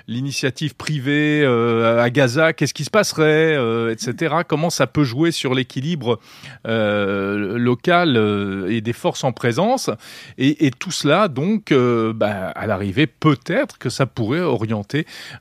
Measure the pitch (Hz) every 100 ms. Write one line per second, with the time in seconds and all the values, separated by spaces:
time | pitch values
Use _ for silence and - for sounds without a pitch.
0 | - 117 139 - 139 - 156 - - 151
1 | 127 147 151 151 139 120 117 117 113 117
2 | 120 127 131 131 160 156 147 - 143 214
3 | 190 - 156 156 160 151 113 117 113 110
4 | 123 - 165 156 170 143 165 - 131 151
5 | 139 120 170 160 135 127 127 135 139 175
6 | 120 117 - - - 131 113 113 104 104
7 | 98 98 98 104 98 117 123 123 - 175
8 | 175 120 107 101 101 98 92 113 107 113
9 | 175 - 139 - 120 117 208 254 - 107
10 | - - - - 131 156 143 123 185 -
11 | 143 170 208 127 175 220 - 139 123 117
12 | 110 113 104 101 92 - 110 95 101 95
13 | 156 - 156 139 - 202 294 - 131 -
14 | 131 - 110 156 175 120 110 110 101 143
15 | 165 - - -